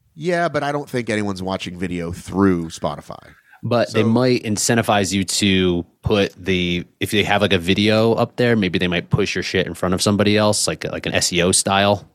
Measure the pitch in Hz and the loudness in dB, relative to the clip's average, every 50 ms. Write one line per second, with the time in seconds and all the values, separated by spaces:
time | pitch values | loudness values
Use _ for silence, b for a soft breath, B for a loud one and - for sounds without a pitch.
0 | _ _ - - 147 175 175 170 175 165 143 147 139 143 147 147 143 - - 127 | _ _ -16 -10 -6 -4 -2 -2 -2 -2 -2 -4 -4 -2 -4 -6 -6 -6 -6 -6
1 | 117 110 110 107 107 101 98 90 92 92 95 95 - 92 90 87 95 90 90 87 | -4 -2 -2 -2 -2 -2 -4 -4 -4 -4 -4 -4 -6 -8 -8 -6 -6 -6 -6 -6
2 | 85 85 90 90 - - 87 92 98 98 92 85 82 80 - - - 80 73 71 | -6 -6 -8 -10 -10 -4 2 4 4 4 4 2 -2 -6 -8 -6 -6 -6 -6 -8
3 | - - - - - - - _ b b b b - 117 120 120 107 - - 113 | -12 -16 -16 -18 -18 -20 -20 _ b b b b -4 -2 0 0 0 0 0 0
4 | 110 110 113 120 127 127 123 113 - 117 104 98 - - 120 117 110 - 107 104 | 2 2 2 4 4 2 2 0 0 -2 -4 -2 0 0 2 2 2 2 2 2
5 | 101 87 92 101 95 - - - 107 101 95 92 92 90 87 85 85 _ _ _ | 2 0 0 -2 -2 -2 -2 0 2 2 2 4 2 2 0 0 -2 _ _ _
6 | - - 113 101 98 - - - 90 95 95 90 90 87 87 87 82 - _ - | -2 0 2 2 2 0 -2 -8 -4 -2 0 0 0 0 -2 -4 -6 -8 _ -8
7 | 90 90 - 104 95 90 104 101 104 95 98 92 82 87 95 95 104 107 107 110 | -6 -2 0 0 0 2 2 2 2 2 0 0 2 0 0 2 2 2 4 4
8 | 110 117 113 - 120 117 - - 123 120 120 113 98 92 82 92 90 90 87 90 | 4 2 2 2 0 -2 0 0 2 2 2 2 0 0 0 -2 -2 -2 -2 -4
9 | 85 - - - 101 - - 95 87 - - 95 87 - 85 - - 90 92 90 | -4 -2 0 0 0 0 -2 -4 -4 -2 -2 -2 -2 -2 -4 -4 -2 -2 0 0
10 | - 107 101 98 104 104 104 104 107 107 104 - - 90 82 - - 82 82 85 | 0 0 2 2 2 2 2 2 2 2 2 0 -2 -4 -4 -6 -6 -8 -8 -8
11 | - 85 82 92 - - 90 87 85 92 92 - - 104 98 98 101 101 104 98 | -6 -2 -2 -2 -2 0 0 2 2 2 2 2 2 2 2 2 4 2 2 0
12 | - - - | -2 -12 -16